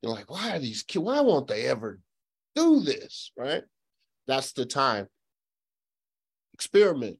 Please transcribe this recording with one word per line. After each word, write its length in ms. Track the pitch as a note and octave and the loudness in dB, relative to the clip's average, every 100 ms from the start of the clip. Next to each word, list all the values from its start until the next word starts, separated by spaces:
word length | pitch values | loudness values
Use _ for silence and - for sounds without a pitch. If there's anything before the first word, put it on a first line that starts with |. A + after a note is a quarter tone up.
you're 120 | A2+ | -6
like, 180 | A2 G2+ | -6 -8
"Why 260 | F#3 A3+ F3+ | -8 -6 -6
are 20 | |
these 240 | B2+ G#2+ | -6 -8
kids, 220 | - F#3 | -6 -4
why 160 | F3+ C#4+ | 0 2
won't 260 | C4+ D#3 C3 | 4 4 0
they 200 | G#2+ B2 | -4 -2
ever 340 | A#2+ A2 F#2+ _ _ _ _ _ | -2 -4 -12 _ _ _ _ _
do 260 | D4 E4 D4 | 2 6 6
this?" 500 | E3 A2+ - - - - | 4 -2 -6 -16 -16 -10
Right? 260 | B2+ D#3 - _ _ _ _ _ - | -6 -6 -6 _ _ _ _ _ -4
That's 260 | C3+ C3 | -4 -4
the 140 | - B2 | -6 -4
time. 400 | C#3 C3+ G#2+ G2 _ _ _ _ _ _ _ _ _ _ _ _ _ _ | 0 0 0 -6 _ _ _ _ _ _ _ _ _ _ _ _ _ _
Experiment, 640 | _ - G3 G3+ D3 A2+ | _ 2 6 6 4 -4